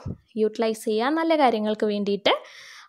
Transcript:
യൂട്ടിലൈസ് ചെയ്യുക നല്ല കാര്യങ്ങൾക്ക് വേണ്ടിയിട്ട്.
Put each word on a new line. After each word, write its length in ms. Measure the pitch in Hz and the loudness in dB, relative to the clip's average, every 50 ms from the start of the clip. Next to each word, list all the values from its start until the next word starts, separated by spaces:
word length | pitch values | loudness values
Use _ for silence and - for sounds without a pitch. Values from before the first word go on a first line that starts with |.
| - - - - _ _ - | -6 -12 -12 -14 _ _ -2
യൂട്ടിലൈസ് 480 | 220 214 214 214 - 226 226 220 220 - | 0 0 0 0 -2 -2 -2 -2 -4 -4
ചെയ്യുക 240 | 233 214 214 233 269 | -2 -2 0 0 0
നല്ല 300 | 311 320 330 330 330 302 | 0 0 2 2 4 4
കാര്യങ്ങൾക്ക് 480 | 285 247 226 214 214 214 214 214 220 | 4 4 4 2 0 -2 -2 0 -2
വേണ്ടിയിട്ട്. 540 | 214 208 208 202 202 202 196 - - - - - - - - - - - - - | -2 -2 -2 -2 -2 -2 0 2 0 0 0 -2 -10 -20 -20 -20 -20 -20 -20 -10